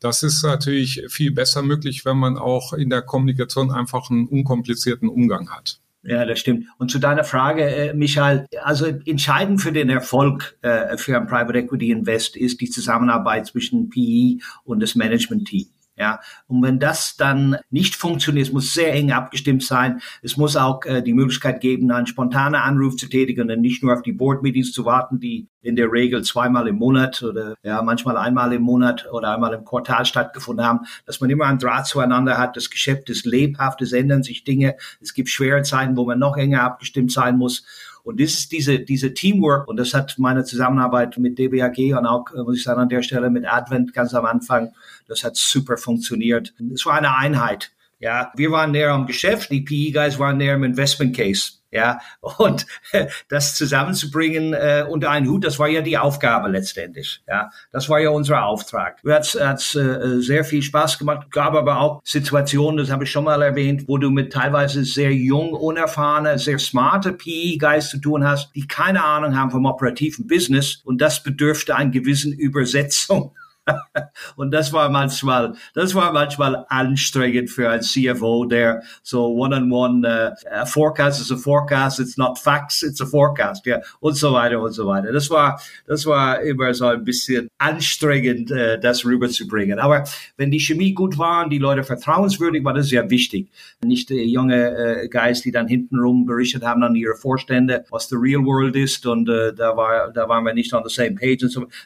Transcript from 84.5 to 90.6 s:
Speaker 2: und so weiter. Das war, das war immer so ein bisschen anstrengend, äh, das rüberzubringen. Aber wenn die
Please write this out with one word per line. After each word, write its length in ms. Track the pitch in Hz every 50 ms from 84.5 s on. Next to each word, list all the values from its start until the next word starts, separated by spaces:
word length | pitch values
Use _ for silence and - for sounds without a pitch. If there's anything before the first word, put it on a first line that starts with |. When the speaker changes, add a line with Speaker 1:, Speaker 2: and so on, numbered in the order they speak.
| 117 113
Speaker 2:
und 100 | 110 113
so 160 | - 110 107
weiter. 240 | 98 98 98 98 110
Das 200 | 123 147 143 -
war, 300 | 165 151 147 139 135 - - - - - _
das 220 | - 147 151 147
war 360 | 156 147 139 135 131 127 - 117
immer 320 | 151 139 127 131 127 123
so 120 | 123 127
ein 160 | 120 120 117 110
bisschen 460 | 120 123 - - - 127 120 120 117 - _
anstrengend, 960 | 139 156 156 170 143 - - - 156 147 143 139 120 123 123 120 117 117 143
äh, 260 | 131 120 113 113 110
das 260 | 120 120 120 123 -
rüberzubringen. 760 | 120 127 123 123 120 120 - 110 95 107 107 101 98 101 107
Aber 240 | 127 143 151 143 139 143 - - - - _
wenn 160 | - 139 143 143
die 80 | 156